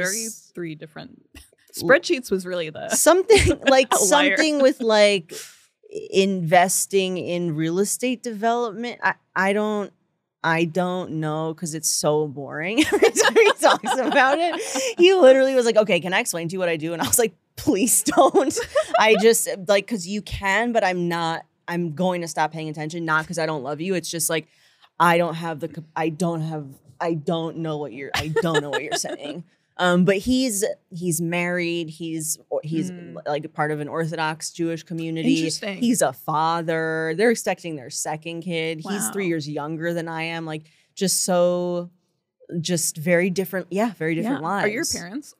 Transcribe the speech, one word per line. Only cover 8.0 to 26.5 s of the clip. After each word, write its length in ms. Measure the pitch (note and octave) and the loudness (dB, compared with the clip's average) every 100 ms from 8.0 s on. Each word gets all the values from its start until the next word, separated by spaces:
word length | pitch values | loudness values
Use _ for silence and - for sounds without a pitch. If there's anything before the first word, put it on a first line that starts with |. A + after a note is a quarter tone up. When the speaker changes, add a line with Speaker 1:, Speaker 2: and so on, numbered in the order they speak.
| B3+ B3 | -4 -4
Speaker 1:
development. 760 | B3 G#3 A3+ A#3+ A#3+ G3 A#3+ - | -6 -4 -2 0 -2 -6 -10 -4
I, 120 | F#3+ - _ - | -4 -4 _ -2
I 180 | F#3+ | 0
don't, 380 | G#3 G#3+ G#3 G3 - _ _ _ _ | 0 0 -2 -6 -12 _ _ _ _
I 220 | D#3+ E3 E3+ | -2 0 0
don't 480 | F3 F3+ F#3 F3 D#3 | 0 -2 -4 -6 -6
know 340 | D#3 D3+ D#3+ | -4 -4 -6
'cause 200 | D#3 E3 | -6 -8
it's 160 | D#3 - | -6 -4
so 380 | - D#3 D3+ D3+ | 0 2 2 0
boring 520 | C#3 C3 C#3+ E3+ G#3 | -6 -10 -6 -2 0
<laughs> 140 | - | 2
every 160 | G4+ F#4+ | 4 4
time 220 | - A4+ - | 4 4 6
he 160 | G#4+ - | 6 6
talks 380 | C#4+ - A3 C4 | 4 4 0 -2
about 400 | B3+ C#4+ C4 D#4 | 2 4 4 4
it. 560 | E4+ E4+ A4+ C5+ C5 A4 | 0 -2 -4 -4 -4 4
He 160 | F4 | 6
literally 420 | F#4+ C4 C4 C4 C4 | 8 8 8 6 4
was 100 | A#3 | 4
like, 120 | G#3+ | 4
"Okay, 220 | G#3+ F3 | 4 2
can 140 | F3+ | 0
I 60 | F#3+ | 0
explain 280 | A#3+ E3+ E3 | 0 -4 -6
to 60 | |
you 60 | F#3 | -2
what 100 | F3 | -2
I 80 | E3 | -2
do?" 160 | D#3+ | -4
And 80 | E3 | -4
I 60 | C4+ | 0
was 120 | - | 2
like, 140 | A#3 - _ - | 2 -2 _ -6
"Please 480 | - G3 A#3+ - | -2 0 2 0
don't." 540 | - D#4+ C4 G4 C#4 G#4+ A#4 C#5+ | 2 4 4 4 2 -2 -2 -2
<laughs> 220 | D5+ - | 0 2
I 160 | A3 G3+ | 4 6
just, 300 | A3+ A3+ - F3 F3+ | 6 4 0 -4 0
like, 200 | G3+ G3 | 0 0
'cause 200 | A3+ F3 | -6 -6
you 140 | G#3 | -8
can, 500 | G3+ - G3 G3 A#3+ | -6 -4 0 0 2
but 120 | A3+ | 2
I'm 240 | F#3+ F3+ F3 | 0 0 -2
not, 380 | E3+ E3 E3 - _ - | 0 -2 -4 -8 _ -8
I'm 260 | F3 F3 C#3+ | -4 -4 -2
going 260 | F#3 F3 | -2 -2
to 60 | E3 | -4
stop 240 | E3+ D#3 | -2 -2
paying 180 | D#3+ D#3 | -2 -8
attention. 360 | D3+ D3+ E3+ D#3+ | -8 -8 -6 -2
Not 220 | D#3 D#3 | -2 -2
'cause 100 | E3+ | -4
I 60 | D#3+ | -2
don't 180 | D#3 | -4
love 180 | B2+ D3+ | -6 -6
you. 120 | F3+ F3+ | -4 -4
It's 140 | E3 | -4
just, 200 | E3+ - | -4 -2
like, 180 | D#3+ - _ _ _ _ - | -2 -4 _ _ _ _ 2
I 180 | E3+ E3+ | 4 4
don't 180 | E3+ E3 | 2 -2
have 240 | E3+ D#3 | -8 -8
the 80 | E3 | -8
cap-, 160 | E3 D#3 D#3+ | -10 -10 -4
I 140 | E3 | -4
don't 320 | D#3 F3 E3 | -2 -2 -2
have, 240 | D#3+ | -4